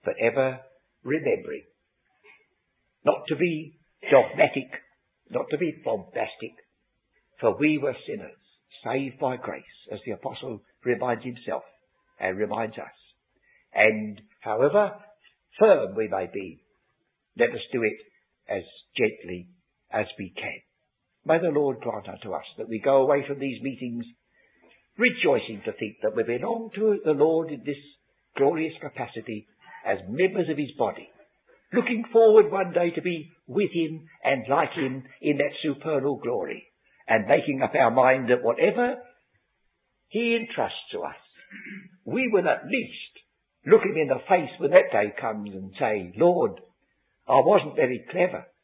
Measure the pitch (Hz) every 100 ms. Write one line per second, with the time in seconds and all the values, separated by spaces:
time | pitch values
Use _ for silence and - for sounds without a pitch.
0 | - - 117 127 131 127 - _ _ _
1 | 127 151 139 101 78 71 _ _ _ _
2 | _ _ 415 _ _ _ _ _ _ _
3 | - - - 147 175 156 160 _ _ _
4 | - 135 - - 151 139 135 - _ _
5 | _ _ _ - - 151 170 - - 107
6 | 90 113 110 - 117 - _ _ _ _
7 | _ _ _ _ 117 98 151 151 139 123
8 | - 110 87 - _ _ _ - 113 135
9 | 135 127 135 127 - 78 - - - 101
10 | - 98 135 131 131 107 _ _ 127 117
11 | 127 117 127 123 - 80 - _ _ _
12 | _ _ 95 95 104 - 113 117 - _
13 | _ _ _ _ _ _ _ - 107 107
14 | 107 101 _ _ 110 110 139 202 202 -
15 | - _ _ _ _ - 214 160 107 101
16 | 107 95 90 101 95 - _ _ _ _
17 | _ _ _ - 117 120 - 123 113 104
18 | - _ _ _ - 101 - - _ -
19 | 110 - 87 90 87 _ _ _ _ 107
20 | 104 - 92 - - - _ _ _ _
21 | _ _ 156 165 170 147 143 131 120 107
22 | 95 98 107 80 - - 113 110 123 135
23 | 135 143 135 135 139 113 123 120 123 117
24 | 120 _ _ _ _ _ _ _ _ -
25 | 240 - 165 123 - 104 110 - 107 -
26 | 110 110 113 123 214 226 226 202 214 202
27 | 160 147 156 160 160 139 135 143 - _
28 | _ _ _ - 139 165 160 - - -
29 | 117 117 117 107 _ _ - - - 98
30 | 92 127 185 190 160 147 139 - 110 -
31 | - _ _ _ _ _ _ 190 233 226
32 | 233 226 226 214 196 190 180 170 175 170
33 | 180 165 151 _ - 135 185 170 160 160
34 | 160 _ - 135 110 147 - - 131 131
35 | - - 151 139 143 - 156 135 160 147
36 | 135 135 123 117 76 - - _ _ _
37 | - 113 98 143 - 135 127 160 117 131
38 | 127 131 117 123 117 - 175 233 240 -
39 | - _ _ _ _ _ _ _ _ _
40 | _ 214 233 226 226 - 104 - - -
41 | 76 - _ - - - - 196 - _
42 | - 220 254 202 170 147 - 254 - -
43 | - - _ _ _ _ 143 214 220 151
44 | 143 127 - 180 143 - 143 180 - 110
45 | 104 - 120 107 104 95 95 - 120 107
46 | 87 95 170 175 117 - - _ _ _
47 | _ _ - 127 139 208 151 143 131 123
48 | - 175 180 180 - _